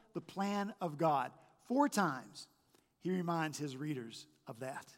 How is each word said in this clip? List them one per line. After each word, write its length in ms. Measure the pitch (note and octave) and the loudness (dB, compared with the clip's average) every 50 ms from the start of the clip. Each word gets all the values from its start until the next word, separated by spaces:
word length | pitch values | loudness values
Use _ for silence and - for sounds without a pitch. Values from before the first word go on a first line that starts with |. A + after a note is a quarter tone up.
| - - - | -16 -10 -10
the 60 | E3 | -10
plan 520 | - - - F#3+ G3 G3+ G3+ G3+ G3+ G#3 - - | -10 -8 -4 -2 -2 0 0 0 -2 -4 -6 -6
of 160 | F#3 E3 D3 | -6 -4 0
God. 340 | C#3+ E3+ D#3 D3 C3+ B2 C3 - - - - _ _ _ | 2 4 4 4 4 2 -2 -6 -14 -20 -20 _ _ _
Four 200 | - A#3+ C#4 D4 | 0 4 4 4
times 600 | C#4+ - G#3 F#3+ D#3 C3+ B2+ - - - - - - _ _ _ _ _ _ _ _ _ _ | 6 6 4 4 4 2 -2 -8 -14 -16 -18 -18 -18 _ _ _ _ _ _ _ _ _ _
he 120 | - E3+ | -2 0
reminds 480 | F#3 F3+ E3+ E3+ E3+ E3 D#3 D#3 C3+ - | 0 0 2 2 2 2 2 0 -2 -4
his 180 | D3 C#3+ C3 | -4 -4 -4
readers 480 | C3 D3+ D3+ D3 B2+ A2+ A2+ G#2+ - - - _ _ - | -4 -2 -2 -2 -2 -4 -8 -10 -14 -16 -18 _ _ -14
of 120 | - A#2+ A2+ | -12 -10 -8
that. 240 | C3 C3 C#3 - - - - | -6 -6 -8 -8 -12 -14 -20